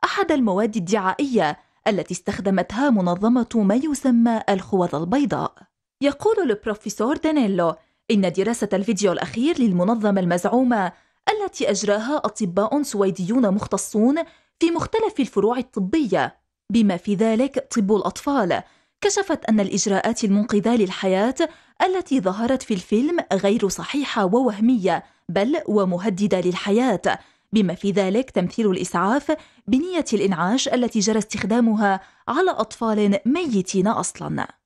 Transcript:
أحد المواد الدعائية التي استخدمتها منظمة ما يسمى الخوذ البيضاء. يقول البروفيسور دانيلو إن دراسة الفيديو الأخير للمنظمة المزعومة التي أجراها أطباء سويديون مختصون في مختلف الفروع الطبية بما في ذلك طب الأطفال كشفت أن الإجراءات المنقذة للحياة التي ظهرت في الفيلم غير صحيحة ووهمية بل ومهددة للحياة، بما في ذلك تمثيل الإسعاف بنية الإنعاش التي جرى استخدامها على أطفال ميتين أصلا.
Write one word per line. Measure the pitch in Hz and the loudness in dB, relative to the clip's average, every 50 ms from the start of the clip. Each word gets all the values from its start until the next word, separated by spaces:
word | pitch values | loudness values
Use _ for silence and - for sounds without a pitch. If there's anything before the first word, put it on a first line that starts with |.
| - | -2
أحد | 359 - - 392 330 | -2 -2 -2 0 0
المواد | 320 285 254 214 185 185 214 233 214 | 2 2 2 2 2 2 0 0 -2
الدعائية | 226 175 165 196 214 190 185 185 - 302 277 254 226 170 151 147 - _ _ _ _ _ - | -4 -4 -2 -2 0 0 0 -2 -2 -2 0 0 2 2 0 -2 -4 _ _ _ _ _ -2
التي | 214 185 - - 180 | -2 -2 -2 -4 -8
استخدمتها | - _ - 165 - 180 196 196 185 175 - - 208 277 294 | -8 _ -6 -6 -4 -2 0 0 0 0 -2 -2 -2 0 2
منظمة | 247 208 180 175 175 175 202 226 240 254 233 - - | 2 2 2 0 -2 0 2 2 2 2 0 0 0
ما | 233 214 190 196 | 0 2 4 2
يسمى | 254 277 320 294 262 - 269 247 233 233 240 233 220 - - | 2 2 -2 -4 -2 0 2 4 4 4 4 2 0 0 -2
الخوذ | 202 190 185 - - 190 180 170 - | -2 -2 -2 -2 0 0 0 0 -2
البيضاء. | 143 160 175 202 277 294 220 175 139 151 - _ - - _ _ _ _ _ _ _ | -4 -4 -2 0 0 0 0 -2 -4 -4 -6 _ -12 -20 _ _ _ _ _ _ _
يقول | 254 277 277 277 - 415 453 427 370 269 | -2 -2 -2 0 0 0 2 2 0 0
البروفيسور | 214 202 - 226 208 208 - 220 - - 214 233 302 302 | -2 -2 -4 -8 -8 -6 -8 -12 -6 -4 -2 -2 -2 -2
دانيلو | - 320 311 302 254 208 196 175 175 165 160 - _ _ _ _ _ _ | -2 0 0 2 0 0 0 0 0 -2 -2 -4 _ _ _ _ _ _
إن | 226 208 190 180 | 0 2 2 0
دراسة | 170 - 190 214 233 - - 202 - | 0 0 -2 -2 0 -2 -4 -2 -2
الفيديو | 185 196 208 233 180 202 196 | -2 0 0 -2 0 2 0
الأخير | 175 - - - - 220 240 302 339 330 | 0 0 -4 -6 -4 -2 0 0 0 2
للمنظمة | 254 226 185 175 175 190 240 233 208 208 196 196 | 2 2 2 2 2 2 0 0 2 0 2 2
المزعومة | 185 175 170 180 175 190 185 240 262 247 240 214 190 175 - _ _ _ _ _ _ - | 2 0 0 0 0 0 2 2 2 2 2 0 0 -4 -6 _ _ _ _ _ _ -2
التي | 427 427 415 370 - - 277 - | -2 -2 -2 -6 -4 -4 -2 0
أجراها | 214 190 196 196 202 208 220 240 294 294 | 0 0 0 0 0 -2 0 -2 -4 -2
أطباء | - - - - 220 185 170 190 202 220 - 294 294 | -2 -4 -4 -2 -6 -2 0 0 0 0 0 -2 -2
سويديون | 269 - 208 202 190 180 - 185 170 220 254 254 202 185 | -2 0 0 0 0 0 -2 -4 0 2 2 2 2 2
مختصون | 208 - - - 190 - - - 214 214 247 285 330 330 - - _ _ _ _ _ | 0 -2 -2 -4 -4 -4 -4 0 2 2 4 2 2 -2 -6 -10 _ _ _ _ _
في | - 330 | 0 0
مختلف | 339 339 - - - 440 440 415 - - | 2 0 -2 -2 0 0 0 0 0 0
الفروع | 269 202 - 208 190 214 240 254 | -2 -2 0 0 0 2 0 0
الطبية | 240 - _ - 190 185 208 320 302 214 185 165 131 123 - _ _ _ _ _ _ _ | -4 -6 _ -4 -4 0 0 0 0 2 0 0 0 -2 -4 _ _ _ _ _ _ _
بما | 196 233 226 202 185 175 | 2 4 4 4 2 0
في | - - 202 | -2 -2 0
ذلك | 175 220 226 220 220 247 277 - - - _ - | 2 2 2 2 2 0 0 -2 -6 -8 _ -2
طب | 240 208 190 | -2 2 2
الأطفال | 220 202 - 180 185 - - - 285 277 220 180 160 107 - _ _ _ _ _ _ _ | 2 2 0 -2 -6 -6 -4 -2 0 0 0 0 0 -2 -4 _ _ _ _ _ _ _
كشفت | - 415 392 - 381 - 330 311 - | -2 -2 0 0 -2 -2 -2 -4 0
أن | - 220 214 | 0 0 2
الإجراءات | 202 190 - 202 - 220 202 190 - - 233 - - | 2 0 -2 -2 -2 0 0 0 0 -2 -4 -2 0
المنقذة | 208 196 202 208 - - 208 - 226 240 | 0 2 2 0 2 0 0 2 2 2
للحياة | 247 208 185 185 - - 196 185 190 202 247 262 - 339 311 - - _ _ _ _ - | 2 2 0 -2 -4 -2 0 0 2 0 0 0 -2 -2 -4 -4 -12 _ _ _ _ 0
التي | 381 370 381 349 - 277 269 | 0 0 -2 -2 0 -2 0
ظهرت | 175 185 185 202 233 240 262 262 - | 0 0 -2 -2 0 0 0 -2 -2
في | - 220 | -4 -4
الفيلم | 190 - - - 208 254 302 349 339 - - - | -4 -2 0 0 2 2 2 0 -2 -2 -2 -2
غير | 190 190 196 202 233 214 196 | 0 2 2 2 2 0 -2
صحيحة | - - 165 - - 285 277 - - 233 202 | -2 -4 -8 -6 -4 -4 -4 -2 -2 0 0
ووهمية | 180 185 240 269 247 208 196 220 233 262 233 180 185 170 147 - - _ _ _ _ | 2 2 2 2 2 0 2 2 2 2 2 2 0 0 -2 -4 -10 _ _ _ _
بل | 175 196 196 240 302 339 302 - | -2 0 0 0 0 -2 -2 0
ومهددة | 214 208 196 185 180 175 185 226 202 175 208 208 - 185 | 0 2 2 2 0 -2 -2 -2 -2 0 0 0 0 2
للحياة، | 180 180 175 180 - 208 196 220 247 262 214 175 - 185 - - - _ _ _ _ _ - | 0 0 -2 -2 -2 0 2 2 2 2 0 0 0 -2 -4 -4 -8 _ _ _ _ _ 0
بما | 220 214 180 175 | 0 2 2 0
في | - - 202 | -2 -2 -2
ذلك | 190 202 196 190 190 220 262 - | 0 0 0 2 0 0 -2 -2
تمثيل | - 214 180 180 - - 226 208 | -2 -2 -2 -2 -2 0 0 0
الإسعاف | 185 - - 175 - 175 175 196 233 285 - - 311 311 - - _ _ _ 202 | 2 0 -2 -4 -2 -2 0 2 0 0 0 -2 -4 -4 -4 -18 _ _ _ 0
بنية | 208 262 311 370 370 339 285 - - | 0 0 0 0 -2 -4 -4 -2 -2
الإنعاش | 196 143 196 190 151 170 180 220 262 - - | 0 0 0 0 0 0 0 0 0 0 0
التي | - 247 247 226 - 226 | 0 0 0 0 0 0
جرى | 196 - 214 220 | 0 0 0 0
استخدامها | 202 - - 208 - 196 214 240 240 226 214 208 226 202 190 185 - - _ _ _ - | -2 -4 -6 -6 -4 0 0 2 2 2 2 2 2 0 0 -2 -4 -12 _ _ _ -6
على | 233 294 370 370 | -2 0 0 0
أطفال | 302 - 226 226 - - 240 226 220 208 208 208 202 - - | 0 -2 -4 -6 -4 -6 -4 -2 0 2 2 2 2 0 0
ميتين | 226 269 339 370 311 233 196 185 - - 190 180 208 | 0 0 0 0 0 0 -2 -2 0 -2 0 0 0
أصلا. | 226 226 175 - - - 165 147 151 143 98 - - _ _ | 0 -2 -4 -6 -8 -10 -10 -8 -6 -6 -6 -8 -12 _ _